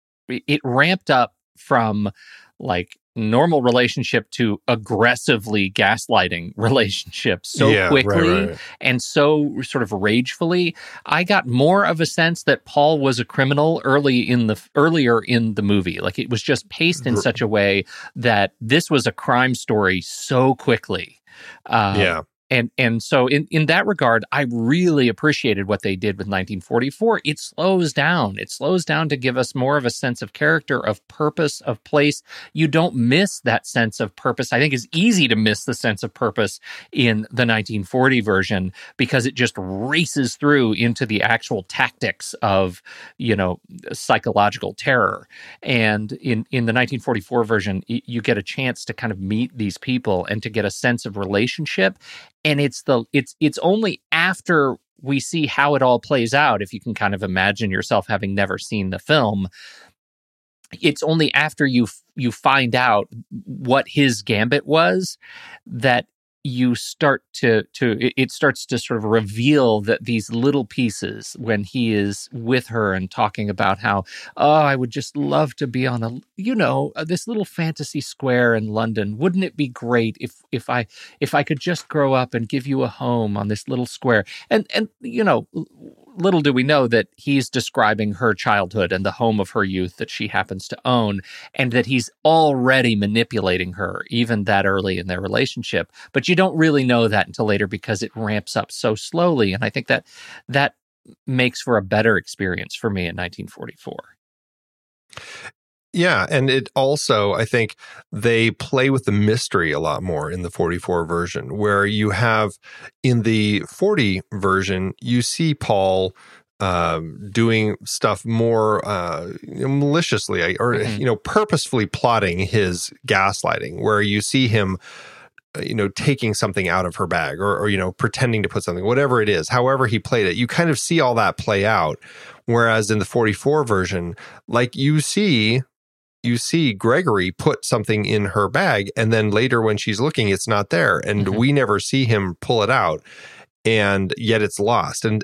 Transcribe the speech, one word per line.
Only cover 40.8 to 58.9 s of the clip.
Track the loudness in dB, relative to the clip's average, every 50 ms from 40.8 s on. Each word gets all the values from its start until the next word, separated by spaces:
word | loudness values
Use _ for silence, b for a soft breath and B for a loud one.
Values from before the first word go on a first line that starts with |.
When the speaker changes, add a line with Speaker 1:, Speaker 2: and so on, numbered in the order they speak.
| 0 0 0 -2 -2
Speaker 1:
the | -2 -2 0
actual | 2 2 0 0 -2 -4 -6 -6 -8
tactics | -6 -2 -2 -2 -2 -2 -4 -6 -6 -6 -6 -10 -14 -10
of, | -2 0 2 2 2 2 0 -2 -8 _ B B B B B B B
you | -2 0 0
know, | 2 0 0 -2 -4 _ -20 -20 -18 -14 -14
psychological | -12 -8 0 0 0 2 2 0 2 4 4 2 2 -2 -8 -8 -8
terror. | -6 -2 0 2 2 2 2 0 -4 -10 _ B B B B B B
And | B -2 0 2 4 2 2 0 -2 -6 -8
in, | -8 -4 -2 -2 -2 -4 -4
in | -2 -2 0
the | 0
nineteen | 2 0 0 0 -2 -6
forty-four | -4 -2 -4 -4 -4 -2 -2 -2 0
version, | 2 0 0 0 -2 -4 -6 -6 -6
y-, | -8 -8 -8
you | -6 -8 -4
get | 0 0 0 0
a | -2
chance | -8 -6 -4 -4 -4 -4 -6 -10
to | -14 -12
kind | -8 -6 -6
of | -6 -6
meet | -4 -4 -2 -2 -2 -4 -4 -4
these | -4 -4 -6 -6
people | -6 -4 -4 -2 0 0 0 0 0 -2
and | -4 -6 -6
to | -6
get | -4 -2 -2
a | -2
sense | -2 -2 0 0 0 0 -4
of | -8 -8 -8
relationship. | -6 -2 0 0 0 0 -4 -6 -8 -8 -4 -2 -2 -2 -2 _ B B B B B B B _ -2
And | 0 0 2
it's | 0 -2 -2 -4 -2
the, | 0 0 0 0 _
it's, | -2 -2 -2 -2 -4 0
it's | 0 0 0 0
only | 0 0 2 2 0 -2 -4 -6 _ -4 -2
after | 0 0 0 -2 -4 -2 0 2 2 2 0 -2 -6 _ _ _ _
we | -6 -2 -2 -2
see | -2 -2 -4 -2 -2 -2
how | 2 2 2 4 4
it | 4
all | 4 4 4 2
plays | 2 0 0 0 0 2 2
out, | 2 4 4 2 0
if | -2 -6
you | -10 -10
can | -8 -8 -6
kind | -2 -2 -2 -2
of | -2
imagine | -4 -2 0 2 2 2 0 0 -2 -2
yourself | -2 -2 -2 0 0 0 0 0
having | -4 -4 -2 -2 -2
never | 0 0 0 -2 -6
seen | -6 -6 -4 -4 -4
the | -4